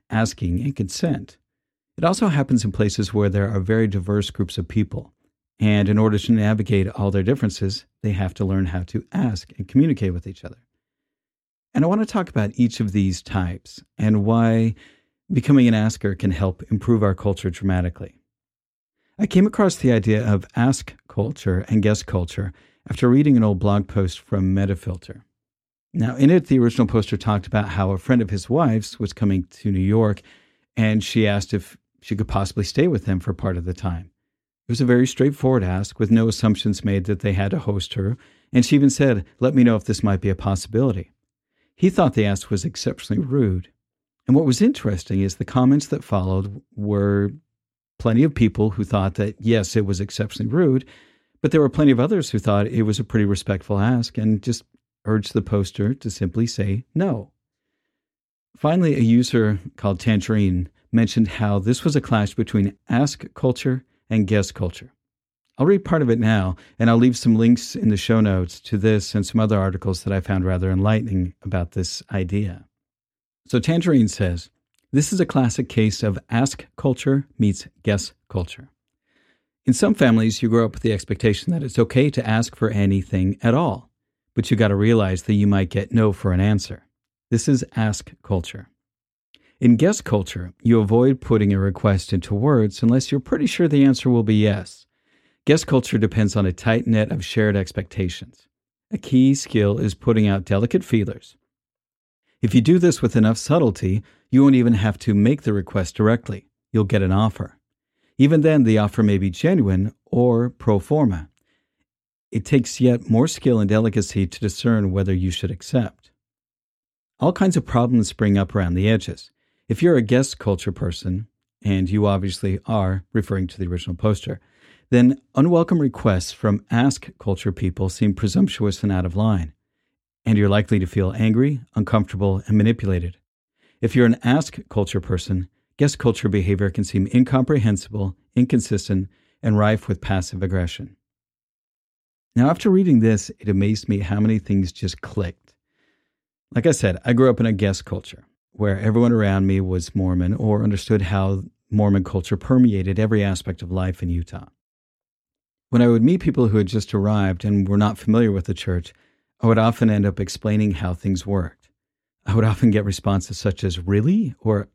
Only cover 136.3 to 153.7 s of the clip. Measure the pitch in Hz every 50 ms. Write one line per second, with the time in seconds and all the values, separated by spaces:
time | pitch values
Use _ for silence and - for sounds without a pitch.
136.3 | 104 101 87 101 98 90 101 95 - 107 95 - - 98 95 - - 123 127 -
137.3 | 131 131 127 - 151 131 107 110 101 92 - - 107 104 98 90 - _ _ _
138.3 | - 123 127 127 143 117 - - 110 95 - - 98 95 98 - _ _ _ _
139.3 | _ _ - 113 104 104 104 107 107 - - - 95 - - - 101 92 87 -
140.3 | - 90 95 90 98 92 87 82 - - - - - _ _ _ _ _ _ _
141.3 | _ _ _ _ _ _ _ _ _ _ _ _ _ _ _ _ _ _ _ _
142.3 | - 120 123 147 170 - - 208 185 196 190 175 135 113 113 113 110 98 - -
143.3 | - _ - 104 95 98 101 107 110 - - - 101 98 95 85 101 104 107 110
144.3 | 110 107 - - 101 98 92 87 - - 98 87 - - - - - 104 90 90
145.3 | - _ _ _ _ _ _ _ _ _ _ _ _ _ _ _ _ _ _ _
146.3 | _ _ _ _ - 117 117 165 139 - - 95 87 - - 123 120 120 131 127
147.3 | 113 - 113 113 104 92 104 98 95 - - - 95 90 - - - - _ _
148.3 | _ _ _ _ _ 98 104 101 95 95 110 110 107 120 120 120 117 110 104 98
149.3 | 98 95 95 98 95 95 95 92 92 87 80 - - 98 92 92 90 90 90 92
150.3 | 107 - 110 107 104 107 113 107 101 - - - 107 101 95 87 107 98 95 95
151.3 | 98 95 - - - _ _ _ 107 104 104 101 98 98 92 - - 92 - -
152.3 | 107 87 - - 131 127 123 117 101 95 90 98 92 110 110 107 113 104 101 98
153.3 | 92 - - 98 87 - 95 87